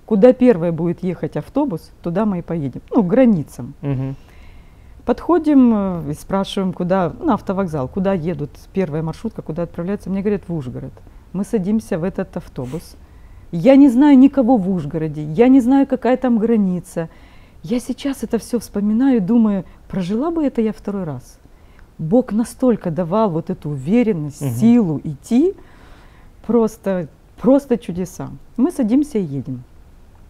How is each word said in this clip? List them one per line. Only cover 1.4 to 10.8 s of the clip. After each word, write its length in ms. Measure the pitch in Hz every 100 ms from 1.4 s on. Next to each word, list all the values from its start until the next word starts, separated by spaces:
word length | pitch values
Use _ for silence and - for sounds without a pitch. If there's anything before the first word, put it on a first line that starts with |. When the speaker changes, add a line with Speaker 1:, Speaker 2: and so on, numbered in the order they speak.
| - 277 285 160 - -
Speaker 1:
туда 240 | 170 175
мы 140 | 220 180
и 40 |
поедем». 380 | - 170 139 135 -
Ну, 120 | 311
к 40 | 175
границам. 680 | 226 247 185 - - 123 -
Speaker 2:
Мгм. 340 | 143 131 135 139 - - - - - - - -
Speaker 1:
Подходим, 680 | - 240 - 349 302 277 247
э, 360 | 214 190 175 143
и 40 |
спрашиваем, 580 | 147 - 196 190 202 185
куда, 400 | 156 175 190 165 -
на 140 | 320
автовокзал, 540 | 202 - 190 185 151 127
куда 260 | 202 196
едут, 360 | 196 156 147 147 - -
первая 300 | 190 180 151
маршрутка, 400 | 160 - 226 -
куда 220 | - 156
отправляются. 440 | 170 - 175 202 175
Мне 140 | 190
говорят: 260 | 196 202 -
«В 60 |
Ужгород». 380 | 170 127 127